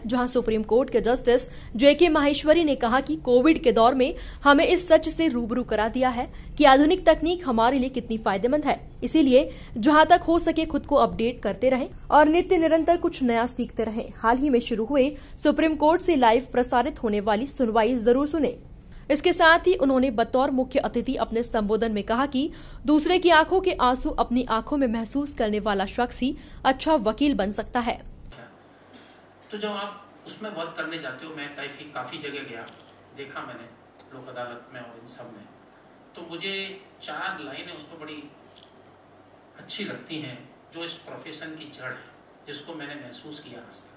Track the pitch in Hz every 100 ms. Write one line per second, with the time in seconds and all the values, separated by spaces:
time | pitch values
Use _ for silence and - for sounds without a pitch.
0 | 220 247 247 247 226 220 214 220 269 233
1 | 202 254 240 240 - - - 214 277 294
2 | 349 311 285 294 302 320 311 262 233 262
3 | 277 311 - 247 277 330 240 214 226 262
4 | 262 - - - 285 285 330 349 - 320
5 | 320 311 320 240 233 240 240 214 220 254
6 | 254 240 254 - - - 285 269 294 370
7 | - 311 311 359 269 226 233 277 240 247
8 | - 220 220 196 233 294 269 - - -
9 | 247 311 269 247 - - - 247 220 302
10 | 311 349 349 330 330 320 320 285 - 285
11 | 226 175 226 247 214 196 254 254 339 -
12 | - 285 302 330 370 370 320 320 311 339
13 | 339 330 247 233 247 - 233 - 226 220
14 | - - 226 254 294 240 240 220 220 285
15 | 262 294 - - 302 302 320 311 302 339
16 | 339 311 233 233 254 240 254 247 247 -
17 | 233 208 202 208 277 - 233 220 220 254
18 | 214 247 294 320 247 - - - - -
19 | - 294 359 349 320 339 339 359 269 262
20 | 262 220 233 254 277 262 262 - 214 240
21 | 247 - - 226 240 226 202 214 233 208
22 | 202 226 277 254 320 - - - 233 302
23 | 320 359 339 311 320 359 370 302 247 254
24 | - - 240 247 - 220 220 294 262 226
25 | 226 277 285 - 220 214 214 196 190 -
26 | 240 - 254 - - - - 269 - 311
27 | 208 220 294 214 196 208 214 247 240 -
28 | - - - - - - - - - -
29 | - - - _ - 214 214 202 202 -
30 | - - - - 214 160 165 - 156 165
31 | 131 131 156 151 147 143 139 - - 131
32 | 127 160 143 143 - 117 110 - - -
33 | - - 139 - 127 120 117 - _ _
34 | - 135 127 123 123 120 - 127 117 117
35 | 120 - 110 107 - - - _ _ -
36 | _ - 170 165 196 196 196 190 - -
37 | - - - - - - 175 160 - 165
38 | 151 147 143 - - - - - - -
39 | _ - _ _ _ - - - 208 -
40 | - 156 131 127 - - _ 165 165 -
41 | - 127 165 - 160 - - - 127 117
42 | - - _ _ - 143 - 156 143 147
43 | 123 - 151 147 131 117 - - -